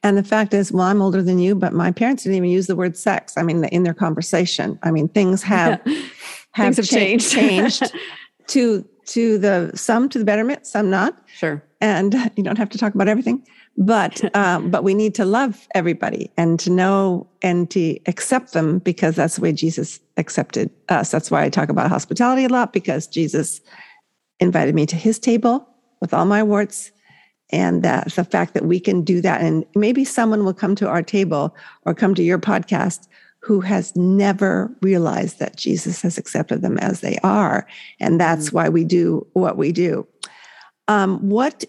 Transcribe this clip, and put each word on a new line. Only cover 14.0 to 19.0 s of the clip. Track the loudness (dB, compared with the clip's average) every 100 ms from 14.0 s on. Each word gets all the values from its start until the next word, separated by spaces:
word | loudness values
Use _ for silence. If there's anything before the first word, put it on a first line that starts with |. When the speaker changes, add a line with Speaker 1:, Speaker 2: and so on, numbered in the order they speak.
| 0 -2 -2 2
Speaker 1:
<laughs> |
um, | 2 0 0
but | 0
we | 2
need | 2 0 0
to | 0
love | 2 0 -4 -4 -2
everybody | -2 -2 -4 -4 -6 0
and | 0 2
to | 2
know | 2 2 2 2 -2 -6 -4
and | -2 0 0
to | 0 -2 -2 -6
accept | -6 -2 -2 -2
them | -2 0 0
because | -2 0